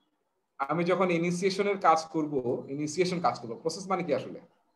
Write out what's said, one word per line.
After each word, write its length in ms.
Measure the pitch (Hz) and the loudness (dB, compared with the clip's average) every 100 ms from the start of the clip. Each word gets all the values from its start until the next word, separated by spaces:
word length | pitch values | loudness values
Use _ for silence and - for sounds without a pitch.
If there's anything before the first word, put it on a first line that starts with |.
| _ _ _ _ _ - | _ _ _ _ _ -6
আমি 260 | 139 160 | -2 0
যখন 280 | 175 180 185 | 2 2 4
ইনিশিয়েশনের 680 | 170 175 175 196 185 202 196 | 2 0 0 -2 0 0 4
কাজ 260 | 175 156 - | 4 4 2
করব, 600 | 160 151 143 120 135 135 | -4 -2 -2 0 -4 -4
initiation 500 | 139 151 - 175 - | -6 -4 0 0 2
কাজ 180 | - - | 0 -2
করব, 160 | 117 113 | -6 -6
process 320 | 160 196 185 | -6 -6 -4
মানে 160 | 185 | -2
কি 100 | 180 | 0
আসলে? 260 | 120 - - - _ _ | -2 -2 -12 -16 _ _